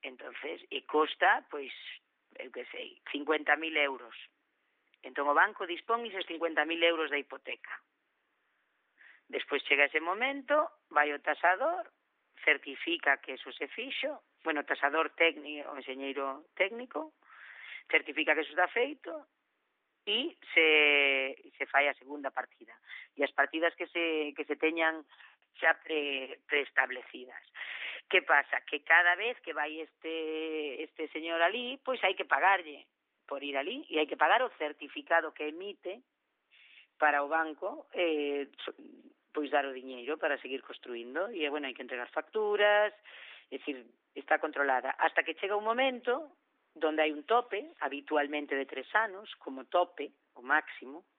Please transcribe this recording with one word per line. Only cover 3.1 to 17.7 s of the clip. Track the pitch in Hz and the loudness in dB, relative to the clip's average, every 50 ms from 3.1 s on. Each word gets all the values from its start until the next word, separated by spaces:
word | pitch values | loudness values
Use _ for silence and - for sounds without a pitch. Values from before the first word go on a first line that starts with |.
cincuenta | - 139 147 143 156 151 151 147 147 147 | -8 -6 -2 0 -2 -2 2 0 0 0
mil | 160 160 160 | 0 -2 0
euros. | 151 147 143 135 123 123 113 - - - - _ _ _ _ _ _ _ _ _ _ _ _ _ _ - | 0 0 0 -2 -6 -12 -16 -18 -20 -20 -20 _ _ _ _ _ _ _ _ _ _ _ _ _ _ -18
Entón, | 131 127 147 143 147 | -10 -4 -2 0 2
o | 143 156 | 6 6
banco | 180 202 208 - 202 170 | 4 4 2 -6 -6 -6
dispón | 175 165 - - 226 233 233 | -6 -8 -2 -2 -2 -2 -2
eses | 226 190 190 170 | -6 -8 -8 -8
cincuenta | - 170 160 165 170 160 156 151 | -8 -6 -4 -4 -2 0 0 0
mil | 156 170 170 170 | 0 0 2 2
euros | 170 170 160 160 147 | 2 4 2 -2 -2
da | 143 143 | -2 -4
hipoteca. | 139 _ - 135 _ - 120 _ _ - - - _ _ _ _ _ _ _ _ _ _ _ _ _ _ _ _ _ _ _ _ _ _ _ _ - - - _ _ _ | -6 _ -14 -16 _ -14 -14 _ _ -14 -14 -14 _ _ _ _ _ _ _ _ _ _ _ _ _ _ _ _ _ _ _ _ _ _ _ _ -20 -20 -20 _ _ _
Despois | - - - - - 139 - | -8 -8 -4 -2 -4 -4 0
chega | - 143 139 143 139 | 2 4 4 4 4
ese | - 156 | 2 -2
momento, | 160 170 185 208 240 269 277 277 262 - 285 302 311 - _ _ _ _ | -2 -2 -4 -2 -2 -4 -4 -6 -2 0 2 2 2 0 _ _ _ _
vai | - 151 147 147 | 2 2 2 2
o | 147 147 | 0 -4
tasador, | _ - 151 - - 170 185 190 254 311 349 370 330 - _ _ _ _ _ _ _ _ _ - - | _ -4 -2 2 4 2 4 4 2 -2 -2 -4 -8 -12 _ _ _ _ _ _ _ _ _ -2 2
certifica | - 151 139 - 147 135 123 - 165 175 156 - 147 139 131 | 2 2 2 0 -10 -12 -8 -4 -4 -4 0 2 2 2 2
que | - - 131 | 0 -12 -12
eso | 123 - 139 | -12 -12 -16
se | 123 - 156 | -10 -10 -10
fixo, | 135 - - 226 269 240 - - 277 294 233 _ _ _ _ _ | -8 -6 -8 -8 -6 -6 -4 -4 -4 -6 -8 _ _ _ _ _
bueno, | 160 160 147 139 | -2 -2 -2 0
o | - | -2
tasador | 139 - - 143 143 160 160 151 _ - | -2 2 2 2 4 2 0 0 _ 4
técnico, | 165 165 147 151 143 147 151 147 143 | 4 4 4 0 -10 -12 -10 -10 -10
o | 143 143 139 | -10 -12 -12
enxeñeiro | 127 - 131 135 135 139 135 143 139 139 135 147 160 _ _ | -10 -10 -8 -6 -6 -6 -4 -4 -4 -4 -6 -8 -12 _ _
técnico, | - 185 196 226 233 247 254 - 294 311 311 _ _ _ _ - - - - - - - - | -2 -2 -2 -2 -8 -12 -8 -8 -8 -8 -8 _ _ _ _ -20 -20 -20 -20 -20 -20 -18 -16